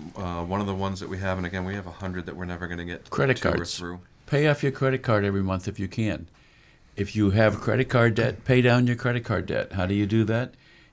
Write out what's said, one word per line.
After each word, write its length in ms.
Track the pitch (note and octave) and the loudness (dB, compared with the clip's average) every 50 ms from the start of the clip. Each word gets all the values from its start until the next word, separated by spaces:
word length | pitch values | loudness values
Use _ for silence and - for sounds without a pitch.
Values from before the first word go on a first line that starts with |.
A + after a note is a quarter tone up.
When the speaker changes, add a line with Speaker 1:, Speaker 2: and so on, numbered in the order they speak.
| D2+ E2+ - | -14 -14 -12
Speaker 1:
Uh, 260 | - G2 F2 F2 E2+ E2+ | -8 -8 -6 -6 -6 -4
one 180 | F2 F#2+ G2+ G#2 | -4 -2 -2 -2
of 40 | |
the 80 | G2+ G2 | -2 -2
ones 240 | F#2+ G2 G2 F#2+ F#2+ | -2 -4 -4 -4 -6
that 100 | G2 - | -8 -8
we 80 | F#2 F#2 | -6 -4
have, 180 | G2 F#2+ F#2 | -4 -2 -2
and 100 | F#2 F2+ | -2 -4
again, 200 | F2 F#2+ F#2+ F#2 | -4 -4 -4 -6
we 80 | F#2 G2 | -6 -6
have 120 | G2+ F2+ | -8 -8
a 40 | F2+ | -10
hundred 340 | E2 - G2 F#2 F2+ F2+ E2+ | -12 -10 -8 -8 -6 -6 -8
that 120 | F2 - | -8 -10
we're 100 | F2 F2+ | -8 -8
never 220 | F2+ F2+ E2 F2+ E2+ | -8 -8 -6 -8 -8
gonna 180 | F2 E2+ E2+ | -8 -8 -8
get 240 | F2 F2 - - - | -8 -10 -10 -10 -6
Speaker 2:
Credit 260 | - - C#3 C3+ B2+ - | -2 0 2 2 2 2
Speaker 1:
to 100 | - E2 | 0 0
or 40 | D#2+ | 0
Speaker 2:
cards. 220 | D#2 E2+ E2+ - | 0 -2 -4 -6
Speaker 1:
through. 240 | - F2+ F2 F2 F2+ - - _ _ _ | -8 -8 -8 -10 -10 -14 -18 _ _ _
Speaker 2:
Pay 220 | - C#3+ C#3 D3+ | -2 0 2 4
off 160 | D#3 D3 D3 - | 4 2 2 0
your 100 | C#3 C3 | -2 -2
credit 300 | - C3+ C3+ C3 C3 C3 | 0 0 0 0 0 0
card 240 | B2+ A2 G#2 G2+ | 2 2 2 2
every 160 | G2+ G2 G2 F#2+ | 2 0 0 0
month 260 | F#2+ F#2 F#2 - G#2 | 0 -2 -2 -4 -6
if 100 | F#2 - | -6 -6
you 100 | G2 F#2 | -6 -6
can. 400 | - - A2 G#2+ E2+ - E2+ - _ _ - _ _ - - - - _ _ _ _ | -4 -2 -2 -2 -2 -4 -8 -12 _ _ -20 _ _ -20 -20 -20 -20 _ _ _ _
If 180 | - G2 F#2+ - | -6 -4 -2 0
you 160 | G#2+ G#2 G2 | 2 4 4
have 300 | F#2+ A2 A2 G#2+ G2+ - | 6 6 6 4 4 2
credit 300 | - - G#2+ A#2+ C3 - | 0 0 2 2 2 2
card 240 | - B2 A#2 A#2+ G#2+ | 4 4 4 4 4
debt, 320 | A#2 A2 A2+ F#2+ - - | 2 2 0 -2 -2 0
pay 160 | - B2+ B2+ A#2+ | 4 4 6 6
down 240 | B2 A#2+ B2 B2 | 6 6 4 4
your 100 | A#2+ B2 | 2 2
credit 280 | A#2 - B2 A#2+ B2 A#2+ | 0 0 -2 -2 -2 -2
card 200 | - G#2+ F2+ E2+ | -2 -2 -2 -2
debt. 280 | - C2+ - - - - | -2 -2 -2 -2 -2 -2
How 120 | F#2+ F2+ | -2 0
do 100 | F#2 G2+ | 0 2
you 120 | G2+ G#2 | 0 2
do 180 | G2 A2 A2+ A2 | 2 2 2 2
that? 300 | G2+ A2+ A2+ B2+ - - - _ - - - - _ | 2 0 -2 -2 -6 -10 -16 _ -20 -20 -20 -20 _